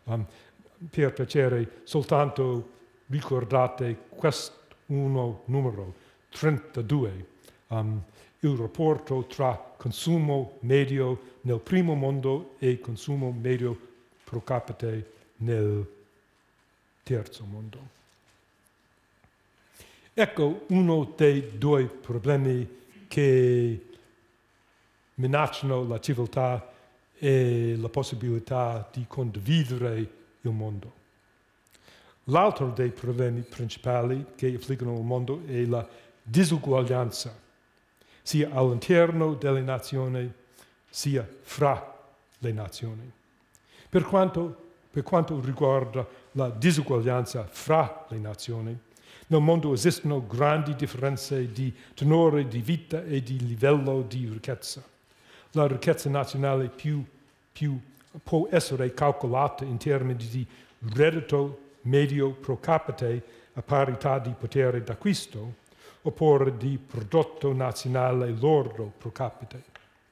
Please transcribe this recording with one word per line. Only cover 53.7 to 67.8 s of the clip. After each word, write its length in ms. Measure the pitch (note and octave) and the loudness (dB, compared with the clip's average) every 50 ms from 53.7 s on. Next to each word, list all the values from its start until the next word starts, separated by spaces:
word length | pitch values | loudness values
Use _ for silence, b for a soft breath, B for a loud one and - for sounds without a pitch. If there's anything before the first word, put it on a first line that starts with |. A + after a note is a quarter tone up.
| D3 D3 C3+ C3+ C3+ C3+ B2 | 4 4 4 0 0 -2 -2
di 260 | A2 A#2+ B2+ B2 A2 | -4 -6 -6 -6 -6
ricchezza. 520 | G#2+ A2 - - - - - - - C#3 B2+ - _ _ b b b b b b b b b b - | -8 -8 -8 -8 -8 -8 -8 -12 -12 -14 -16 -20 _ _ b b b b b b b b b b 0
La 140 | D#3 D3 | 2 2
ricchezza 420 | C#3+ C3+ B2 - E3+ D#3+ D#3+ - C#3+ | 2 0 0 2 0 0 2 0 -2
nazionale 580 | C#3 C#3+ C3+ - - C3+ C#3 C#3 C3+ C3+ C3 A#2 | -2 -2 -2 -2 -2 -2 0 0 0 0 -2 -4
più, 340 | - - - D3+ D3+ C#3+ C3 - - _ _ _ _ _ _ _ | -6 -6 -4 -4 -4 -4 -4 -8 -12 _ _ _ _ _ _ _
più 300 | - - D3+ D3 C3+ B2+ - - - _ _ _ - D3+ - | -8 -4 -4 -2 -2 -4 -8 -12 -20 _ _ _ -20 -20 -6
può 240 | - E3+ D#3 F3 A4+ | -2 0 0 2 2
essere 420 | - E3 - - C#3 B2+ B2+ B2+ - | 2 2 2 0 -2 -2 -2 -2 0
calcolata 720 | - D3 C#3+ C#3 - - B2 B2 C3 C#3+ C#3 - - C#3 | 2 2 2 2 2 -2 -2 0 0 0 0 -2 -4 -8
in 140 | C3+ B2 A2+ | -6 -6 -2
termini 380 | - D3+ C#3+ C3+ B2+ B2+ B2 | 0 0 0 0 0 -2 -4
di 300 | A#2 A#2 A2+ A#2 C3 A#2+ B B B B B B B A#2 A2 G#2 | -4 -6 -6 -6 -6 -6 B B B B B B B -8 -2 2
reddito 760 | C3 D#3 E3 D#3+ E3 D3 - D3 C#3+ C#3 C#3+ C3+ - - - - _ - | 4 4 4 4 2 0 0 0 0 0 0 -4 -10 -18 -20 -18 _ -2
medio 500 | B2 C3 C#3+ D3 C3+ C#3+ C#3+ C3+ C3+ C3+ | 2 4 4 4 4 2 0 0 0 -2
pro 280 | C3+ - - B2+ - | -4 -6 -6 -6 -4
capite 640 | - - E3 D#3 - - C3+ - B2+ A#2 A#2 A#2+ B B B B B B - | 0 2 2 2 0 -2 -6 -4 -2 -2 -2 -4 B B B B B B -14
a 80 | B2+ - | -12 -4
parità 560 | - C#3+ C#3 C#3 C3 B2 - - C#3+ C3 C3+ | 0 2 2 2 2 0 -2 -2 0 0 0
di 160 | A#2 B2 A#2+ - | -2 -4 -6 -6
potere 460 | - A2+ - C#3 C3 B2+ B2 A#2+ A2 | -8 -2 0 2 2 2 2 0 -4
d'acquisto, 720 | G#2 A2+ - - G#3 F#3+ - - - - G#2+ G#2+ A#2+ A#2+ - B B B B B B B B - | -6 -6 -4 0 0 0 0 -2 -8 -12 -12 -12 -12 -14 -16 B B B B B B B B -6
oppure 540 | D3+ - - D#3+ D#3 C#3+ C3+ C3+ C3+ B2 | -6 -2 4 6 6 8 8 6 2 0
di 220 | A2+ A#2 C3+ C#3 C3+ | 0 -2 -4 -4 -4
prodotto 720 | - - - A2+ G#2+ G2+ - E3 D3+ D#3 - - - C#3+ C3+ | -6 -8 -8 -8 -4 2 2 2 2 2 0 -4 -2 -2 0
nazionale 800 | C3 C3 B2 A#2+ - | 0 -2 -2 -4 -4